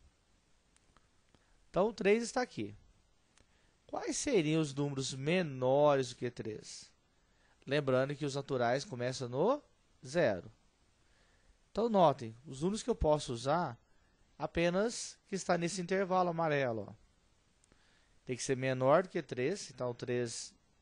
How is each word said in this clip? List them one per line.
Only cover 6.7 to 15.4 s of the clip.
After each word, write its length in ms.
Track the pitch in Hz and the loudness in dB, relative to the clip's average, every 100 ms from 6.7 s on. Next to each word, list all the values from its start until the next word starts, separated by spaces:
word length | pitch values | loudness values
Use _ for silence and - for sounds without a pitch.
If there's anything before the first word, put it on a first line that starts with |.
| - - _ _ _ _ _ _ _ - | -18 -18 _ _ _ _ _ _ _ -2
Lembrando 500 | 143 135 127 135 143 | 0 2 2 2 -2
que 80 | |
os 100 | 147 | -4
naturais 500 | 139 135 131 117 135 | -4 -2 0 2 2
começam 440 | - 123 123 131 123 | -2 -6 -4 -4 -4
no 340 | 127 196 285 - _ _ _ | 0 0 0 -6 _ _ _
zero. 460 | 131 165 131 90 110 - _ _ _ _ _ _ _ _ _ _ _ | -4 2 2 2 -6 -18 _ _ _ _ _ _ _ _ _ _ _
Então, 200 | - 233 | -2 2
notem, 440 | 202 160 131 113 113 147 | 6 6 4 -4 -12 -14
os 160 | 131 | -4
números 200 | 175 208 | -2 -2
que 60 | - | -2
eu 60 | |
posso 400 | - 160 151 - | 0 2 2 0
usar, 440 | 117 131 165 156 113 _ _ _ _ _ - | -4 0 0 0 -6 _ _ _ _ _ -10
apenas 800 | 151 165 170 180 233 - - - - | -6 0 2 2 0 -2 -10 -14 -8
que 80 | |
está 240 | 190 | -4